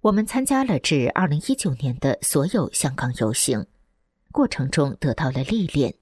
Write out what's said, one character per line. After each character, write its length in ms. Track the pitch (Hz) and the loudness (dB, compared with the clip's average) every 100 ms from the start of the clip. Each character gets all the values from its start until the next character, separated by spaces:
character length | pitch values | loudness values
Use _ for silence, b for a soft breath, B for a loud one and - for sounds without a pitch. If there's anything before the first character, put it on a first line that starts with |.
我 100 | 214 | 2
们 120 | 190 | 2
参 220 | 220 262 269 | 0 -2 0
加 180 | 262 | 0
了 140 | 262 156 | 2 0
至 320 | - 151 123 - | 2 2 2 2
二 100 | 180 | 0
零 160 | 147 - | 0 -2
一 80 | 269 | -2
九 180 | 190 | -2
年 240 | 127 135 123 | -2 -4 -2
的 220 | 135 123 | 0 0
所 240 | - 147 151 | 0 0 2
有 260 | 233 - | 0 0
香 240 | - 147 135 | -2 -2 -2
港 160 | 123 123 | -4 -2
游 180 | 110 | -2
行， 320 | 110 - 113 - _ _ _ _ _ _ | 0 0 -2 -4 _ _ _ _ _ _
过 160 | - 277 | 0 0
程 220 | - 131 | 0 -2
中 260 | - 143 - | 2 0 0
得 120 | 151 - | -2 0
到 160 | 139 | -2
了 120 | 131 | -2
历 220 | 135 226 185 | -2 -2 0
练。 300 | 143 139 - | 0 0 -2